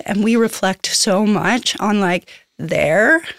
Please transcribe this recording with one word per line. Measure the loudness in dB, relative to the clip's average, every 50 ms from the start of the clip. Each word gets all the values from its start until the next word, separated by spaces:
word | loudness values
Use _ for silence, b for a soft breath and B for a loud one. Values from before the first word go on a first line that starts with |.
| -2
and | -4 -2 0 2
we | 2 2
reflect | 2 2 0 0 -2 -2 -2 -2 -2 -4 -4
so | -2 -2 0 2 2 2 2
much | 2 2 0 0 0 0 0 -2 -4 -4 -2
on, | -2 -2 0 0
like, | 0 0 0 -2 -4 B B B B B _ -10
there, | -8 -4 -2 0 0 2 2 2 2 4 2 2 0 -4 -14